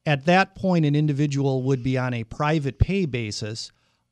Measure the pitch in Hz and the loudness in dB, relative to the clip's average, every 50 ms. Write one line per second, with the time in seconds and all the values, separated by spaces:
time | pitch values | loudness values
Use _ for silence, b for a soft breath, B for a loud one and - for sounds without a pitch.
0 | - 160 147 139 131 170 175 185 196 190 - - - 190 180 170 156 147 143 147 | -2 -2 -2 0 2 4 4 4 4 2 -2 -4 -2 0 2 4 4 4 2 2
1 | 151 151 143 135 151 147 139 139 135 139 135 131 127 131 139 127 120 131 131 127 | 2 2 0 0 0 0 0 0 0 0 0 0 0 0 0 0 0 -2 -2 -2
2 | 127 127 123 117 113 - - - 151 151 160 160 139 135 113 - - - 185 202 | -2 -2 -4 -4 -6 -8 -6 -4 -2 0 0 0 -2 -2 -2 0 0 0 0 0
3 | 185 143 120 120 113 107 101 - 110 107 110 - - - - _ _ _ _ _ | -2 -2 -2 -4 -4 -6 -6 -8 -8 -8 -8 -10 -12 -14 -18 _ _ _ _ _
4 | _ _ | _ _